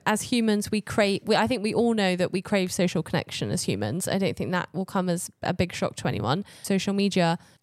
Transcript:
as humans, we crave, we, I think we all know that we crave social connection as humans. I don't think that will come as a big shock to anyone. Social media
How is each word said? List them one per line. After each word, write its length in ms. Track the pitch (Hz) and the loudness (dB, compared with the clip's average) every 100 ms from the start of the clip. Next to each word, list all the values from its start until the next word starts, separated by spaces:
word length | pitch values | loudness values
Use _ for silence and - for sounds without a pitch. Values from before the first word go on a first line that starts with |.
| - | 0
as 160 | 214 | -2
humans, 480 | - 240 220 208 - | 0 2 2 2 0
we 100 | 214 | -4
crave, 400 | - - 202 196 | -2 2 2 2
we, 100 | - 214 | 2 2
I 100 | 220 | 2
think 160 | 247 | 0
we 120 | 208 | 0
all 200 | - 233 | 2 2
know 200 | 220 190 180 | 2 2 2
that 160 | 180 | 0
we 80 | 190 | -2
crave 300 | - 202 180 | 0 0 0
social 300 | - 185 175 | 0 0 0
connection 480 | 156 165 - - - | -2 -4 -4 -6 -4
as 140 | 185 | -2
humans. 420 | - 101 104 156 - | -2 -2 -2 -2 -2
I 100 | 196 | 0
don't 180 | 196 - | 0 -2
think 160 | - | -4
that 160 | 180 - | -4 -4
will 120 | - | -6
come 240 | 190 196 180 | -4 -2 0
as 220 | 170 - - | -2 -4 -6
a 100 | - | -4
big 180 | 185 175 | 0 -2
shock 240 | - - - | -2 -4 -2
to 120 | 151 | -4
anyone. 360 | 95 101 160 - - | -2 0 -2 -4 -8
Social 300 | - 196 - | -2 0 0
media 460 | 196 202 185 170 170 - _ | 0 2 4 2 0 -6 _